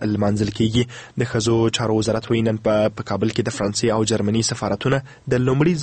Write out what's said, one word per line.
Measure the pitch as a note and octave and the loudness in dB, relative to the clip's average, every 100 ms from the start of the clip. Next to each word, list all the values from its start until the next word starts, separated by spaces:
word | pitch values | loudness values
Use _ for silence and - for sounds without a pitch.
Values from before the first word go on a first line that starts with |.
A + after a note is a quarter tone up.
| G#2+ | -2
لمانځل | G#2 G#2 G#2 G2+ - | 0 0 0 -2 0
کیږي. | A2+ A#2 B2 - - - | 0 2 -2 -6 -14 -4
د | A#2+ | -2
ښځو | A#2 A2 A2+ A2+ - | 0 2 2 2 0
چارو | A2+ A2 | 0 0
وزارت | G#2+ A2 - | 2 -2 0
وایي، | A2+ A2+ | 0 2
نن | G#2+ A2 | 0 0
په، | G#2+ G#2+ A2 | 2 2 -2
په | - | -6
کابل | G2 A2+ A#2 | -2 0 0
کې | A2+ | -2
د | - | -2
فرانسې | G#2 G#2 A#2 A2 | -2 0 0 2
او | G#2+ | 2
جرمني | A2 G2+ A2 G#2+ | 0 0 0 0
سفارتونه | A#2 G#2 G2+ C3 C3+ - - - | -2 -4 -2 0 0 -2 -16 -2
د | B2+ B2+ | 0 2
لومړي | C3+ D#3 E3 | 2 2 2